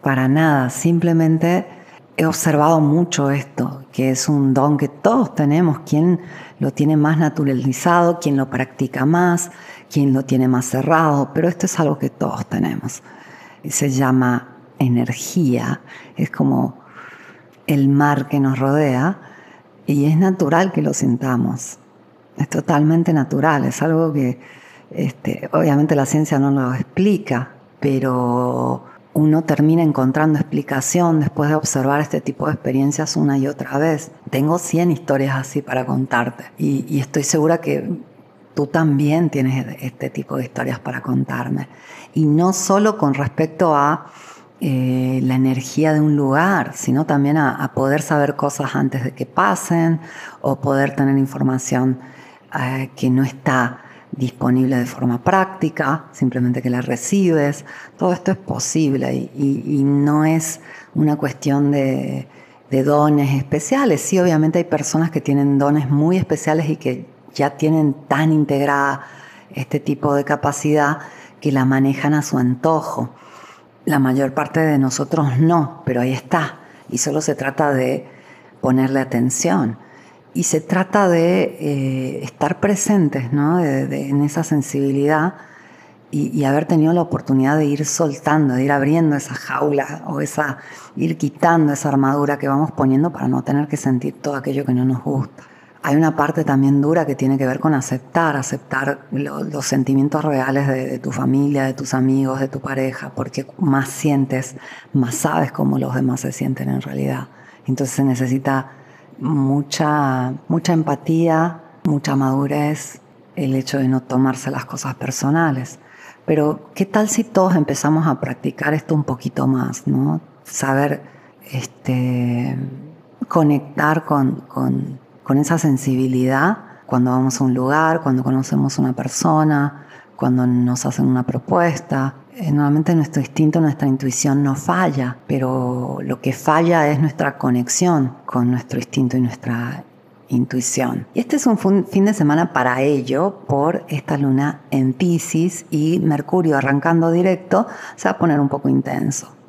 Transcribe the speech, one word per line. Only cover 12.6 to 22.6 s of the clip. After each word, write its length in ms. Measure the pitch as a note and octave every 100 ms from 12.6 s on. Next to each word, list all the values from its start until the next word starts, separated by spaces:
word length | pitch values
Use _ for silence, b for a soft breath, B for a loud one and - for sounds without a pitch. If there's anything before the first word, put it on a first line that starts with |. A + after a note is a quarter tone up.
| - A1+ A#2+ - B B B B B B
Y 80 | D3+
se 180 | - C#3+
llama 680 | C3 C3+ C3 B2+ B2 - - - -
energía, 1000 | C3+ A#2+ A#2+ B2 - - D3+ A#2+ A#2+ C3 B B B -
es 120 | D3+
como 500 | - C#3 C3 B2+ - B B B B B B B - -
el 200 | C#3+ C#3
mar 400 | C#3 D3 C#3+ C3+
que 120 | C#3+
nos 200 | C3+ C3
rodea, 600 | C3+ D3 D3 B2+ D3+ G3 B B B B B - -
y 200 | C#3+ C#3+
es 120 | D#3+
natural 540 | F#3+ F#3 D#3 E3 F#3
que 100 | E3+
lo 120 | D3+
sintamos. 840 | C#3+ C3+ B2 C3+ B2 A#2+ B2+ - - _ _ _ _ _ -
Es 120 | D3
totalmente 640 | -